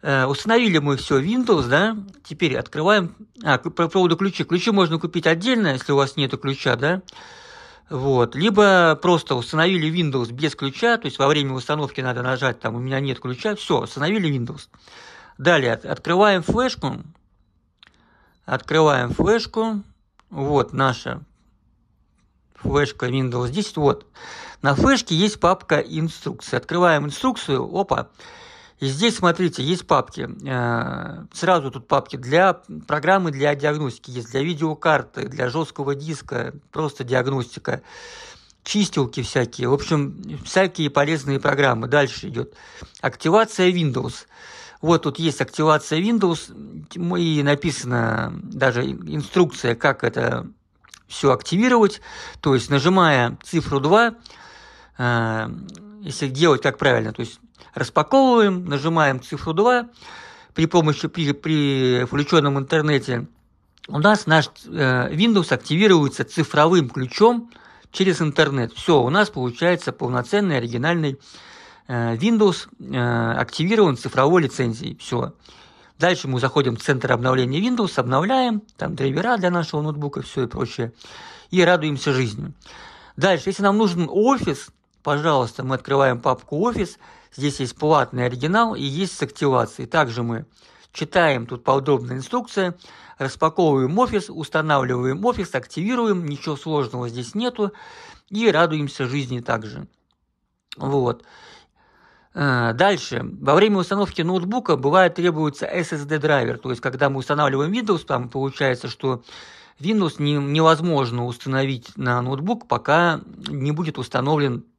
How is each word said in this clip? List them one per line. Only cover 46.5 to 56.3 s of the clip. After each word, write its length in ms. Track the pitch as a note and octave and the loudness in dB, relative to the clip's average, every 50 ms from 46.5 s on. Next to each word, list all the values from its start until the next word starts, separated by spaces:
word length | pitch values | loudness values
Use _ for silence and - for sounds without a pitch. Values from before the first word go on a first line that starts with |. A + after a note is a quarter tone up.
| - C#3+ C#3+ C#3 C#3 D#3 D3+ _ - | -18 -18 -18 -16 -16 -16 -18 _ -10
м, 200 | F3 F3 E3+ F3+ | -6 -4 -2 0
и 260 | F3+ E3+ E3 D#3 D3 C#3 | 0 0 2 2 2 2
написана 880 | C#3+ D3 C#3+ - E3 - - - B2 B2 A#2+ A#2 A2+ A2+ - - - - | 2 2 2 0 -4 -4 -4 -4 -4 -2 0 0 0 -2 -4 -4 -6 -8
даже 500 | - - - - - C#3 C3 A#2 B2 C3 | -10 -12 -12 -4 0 0 2 2 0 -4
инструкция, 920 | C3+ C3+ - F3 D#3 D3+ D3+ C#3 - - F#3 F3+ D#3+ - - - B2 A#2 | -4 -6 -8 -10 -8 -8 -8 -8 -2 2 2 2 2 2 -4 -2 -2 -2
как 260 | A#2 - D3 C3+ - | 0 0 0 0 0
это 460 | - A#2+ A2+ B2 A#2+ A#2+ B2 B2 - - - _ _ _ _ _ _ _ - - _ | -2 -4 -2 0 -2 -2 -2 -4 -8 -10 -16 _ _ _ _ _ _ _ -20 -20 _
всё 260 | _ - - - - | _ -10 0 2 2
активировать. 680 | B2+ - - - E3 F#3 A#3 B3+ B3 A#3 G#3+ F#3+ - - - - - - - - - - | 2 2 -2 -2 0 2 2 4 4 4 4 4 2 -4 -16 -18 -18 -16 -16 -16 -16 -4
То 140 | - D3+ C3+ | 0 2 2
есть, 140 | B2 A#2+ - | 2 2 2
нажимая 720 | C#3+ C#3 B2+ F3 F#3+ F#3+ F3 D#3+ C#3+ B2+ A#2+ A#2+ - - - | 0 2 4 4 4 6 6 6 4 4 2 0 -2 -8 -12
цифру 340 | - - D#3+ - - D3 C#3 | -2 -2 -2 -2 0 -2 0
два, 380 | C3+ D3+ F#3 A3 A#3 A#3 A#3 A#3 - - - - - - - - - - - - - _ _ - | 2 4 6 6 4 4 0 -6 -20 -20 -20 -20 -20 -20 -20 -20 -20 -20 -20 -20 -20 _ _ -4
э, 500 | B2+ A#2+ A#2+ A#2 A#2 A2+ A2 A2 A2 A2 - - - - - - - - - - | -2 0 0 0 0 -2 -2 -4 -6 -6 -10 -12 -14 -16 -18 -20 -20 -20 -20 -14
если 260 | - - C3 - D3 | -12 -12 -8 -6 -6
делать 360 | C3+ | -4